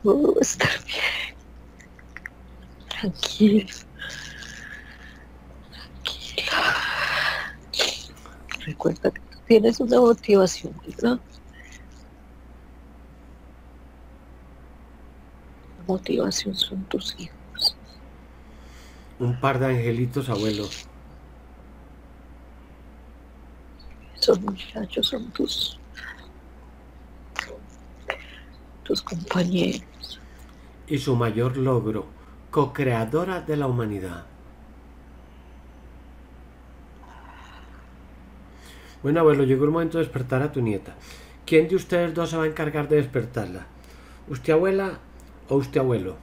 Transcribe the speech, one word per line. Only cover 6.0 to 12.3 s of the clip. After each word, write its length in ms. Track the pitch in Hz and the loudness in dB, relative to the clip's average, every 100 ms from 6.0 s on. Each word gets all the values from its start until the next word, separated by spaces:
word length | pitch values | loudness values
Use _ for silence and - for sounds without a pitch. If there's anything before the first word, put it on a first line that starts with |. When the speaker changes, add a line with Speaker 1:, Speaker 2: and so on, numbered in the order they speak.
| - - - - - - - - - - - - - - - - - - - - - - - - - - | -10 -10 -8 -6 -2 0 2 0 -2 -2 -2 0 0 -2 -8 -12 -8 -2 -2 -2 -12 -18 -20 -18 -12 -10
Speaker 1:
Recuerda 460 | - - 165 165 190 | -10 -2 -2 0 -2
que 80 | - | -2
tú 180 | - - - | -18 -20 6
tienes 320 | 220 226 226 | 8 8 2
una 200 | 240 247 | 4 8
motivación 760 | 240 226 - 196 185 - - 151 | 8 6 6 6 6 2 -10 -12
muy 100 | - | -14
grande. 260 | - 233 247 - - - - - - - - - - - | -2 0 0 -6 -20 -20 -20 -20 -20 -20 -20 -20 -20 -20